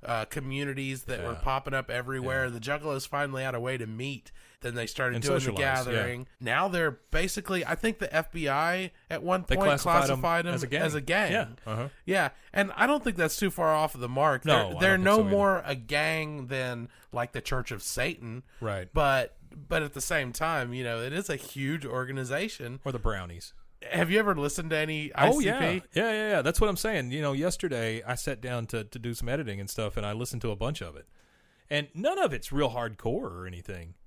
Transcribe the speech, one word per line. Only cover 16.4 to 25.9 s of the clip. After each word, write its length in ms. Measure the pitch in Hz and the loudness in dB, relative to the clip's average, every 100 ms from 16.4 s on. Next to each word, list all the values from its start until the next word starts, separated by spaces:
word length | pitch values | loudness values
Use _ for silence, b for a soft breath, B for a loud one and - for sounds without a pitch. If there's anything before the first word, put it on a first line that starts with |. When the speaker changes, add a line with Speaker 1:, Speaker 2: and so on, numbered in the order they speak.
| 123 | -6
Speaker 1:
than, 420 | 131 127 120 117 b b | -4 -2 -4 -8 b b
like, 200 | 120 120 | -4 -4
the 80 | 123 | -4
Church 300 | - 131 120 | -2 -2 -2
of 120 | 107 | -6
Satan. 600 | - - 135 175 117 117 - b | -6 -2 -2 -2 -8 -12 -12 b
Speaker 2:
Right. 280 | 110 98 92 | -4 -4 -2
Speaker 1:
But, 440 | - 143 135 120 - - | 2 4 4 2 -6 -20
but 280 | 147 139 165 | -20 -2 -2
at 100 | 147 | -2
the 60 | 139 | -4
same 320 | - 160 127 | -2 0 0
time, 400 | 120 156 160 123 | -2 0 0 -2
you 120 | 123 | -4
know, 160 | 123 117 | -4 -4
it 100 | 120 | -4
is 160 | 156 196 | -4 -4
a 60 | 143 | -4
huge 480 | - 135 135 147 | -6 -6 -2 -2
organization. 960 | 139 127 127 135 127 139 208 - 123 131 | -2 -4 -4 -4 -4 -2 -4 -6 -10 -8
Speaker 2:
Or 80 | - | -6
the 60 | 123 | 0
Brownies. 540 | 110 101 90 87 - - - - 127 | 0 0 -6 -12 -14 -18 -20 -16 -4
Speaker 1:
Have 180 | 170 170 | 0 4
you 80 | 202 | 4
ever 160 | 214 | 4
listened 360 | 170 143 143 160 | 2 0 -2 -2
to 60 | 156 | 0
any 360 | 156 156 151 | 0 -2 -4
Speaker 2:
Oh, 40 | - | 4
Speaker 1:
I 120 | 170 | 6
C 60 | 285 | 6
P? 60 | |
Speaker 2:
yeah. 160 | 202 226 165 | 4 2 2
Yeah, 100 | 180 - | 0 -2